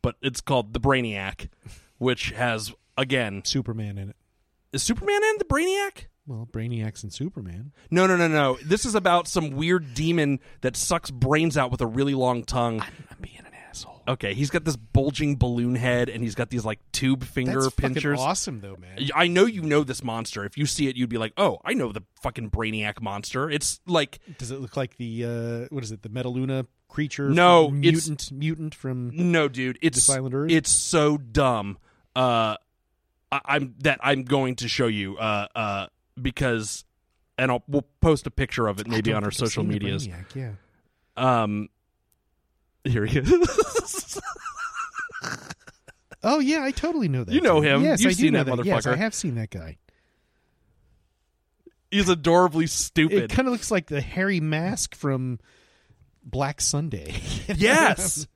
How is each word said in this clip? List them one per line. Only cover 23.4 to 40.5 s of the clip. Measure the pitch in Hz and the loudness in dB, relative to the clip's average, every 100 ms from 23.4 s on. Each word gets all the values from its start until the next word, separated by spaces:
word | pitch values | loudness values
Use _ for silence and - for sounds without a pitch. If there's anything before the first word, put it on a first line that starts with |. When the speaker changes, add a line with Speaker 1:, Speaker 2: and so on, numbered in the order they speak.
| 151 | -2
Speaker 1:
It's | 151 - - - | -2 -4 -6 -2
like | 170 143 - - 151 | 0 0 -8 -20 -14
Speaker 2:
Does | 120 | -10
it | 135 | -10
look | 127 - | -8 -6
like | 131 _ | -6 _
the, | 120 113 | -8 -6
uh, | 117 117 117 117 123 | -6 -4 -6 -8 -8
what | 143 113 | -10 -10
is | |
it, | 110 | -12
the | 107 | -10
Metaluna | 113 127 123 131 135 123 _ _ | -6 -4 -4 -2 -4 -6 _ _
creature | - 151 - 139 | -6 -6 -2 2
Speaker 1:
No, | 156 180 175 151 | 6 10 10 6
Speaker 2:
from | 143 151 | 4 4
Speaker 1:
it's | 160 156 | 4 0
Speaker 2:
mutant, | 147 - | -6 -10
mutant | 135 151 160 156 - | -4 -4 -4 -8 -8
from | 135 127 123 151 175 | -8 -6 -6 0 2
Speaker 1:
No, | 170 147 | 4 2
dude. | 123 127 123 | 0 -4 0
It's, | 160 123 | 0 2
Speaker 2:
This | - | 2
Island | 135 131 131 | 2 -2 -2
Earth? | 156 | 2
Speaker 1:
it's | 160 - | 2 4
so | - - 170 151 147 | 0 2 4 4 2
dumb. | 127 113 135 117 101 101 _ _ _ 127 | 0 2 2 2 -4 -10 _ _ _ 0
Uh, | 127 117 110 107 _ _ _ _ _ _ _ | 2 4 2 -2 _ _ _ _ _ _ _
I, | 139 - | -6 0
I'm, | 147 135 113 | -2 -2 -2
that | 143 131 | 0 2
I'm | 131 139 123 | 0 0 0
going | 139 131 123 | 0 0 -4
to | 117 | -4
show | - 120 | 0 0
you, | 107 98 98 | 0 -4 -4
uh, | 110 104 101 - | -2 -2 -2 -4
uh, | 107 98 95 _ _ - | -4 -4 -8 _ _ -8
because, | 127 - 131 117 107 - - _ _ _ _ - | -8 -2 -2 0 -4 -10 -14 _ _ _ _ -2
and | 127 | 0
I'll, | 123 - | 0 0
we'll | 143 - _ | -2 -2 _
post | 165 147 - | 4 4 0
a | |
picture | - 135 - 113 | -2 -2 0 0
of | 98 | 0
it | 107 | -2
Speaker 2:
I | |
Speaker 1:
maybe | 113 110 | 0 2
Speaker 2:
don't | 110 | 0
Speaker 1:
on | 104 | -2
our | |
Speaker 2:
think | - | -2
I've | 117 | -2
Speaker 1:
social | 117 | 0
Speaker 2:
seen | 107 | -2
The | 104 | -2
Speaker 1:
medias. | 101 95 101 | -2 -4 -6
Speaker 2:
Brainiac, | 87 92 135 | -12 -14 -10
yeah. | 127 | -10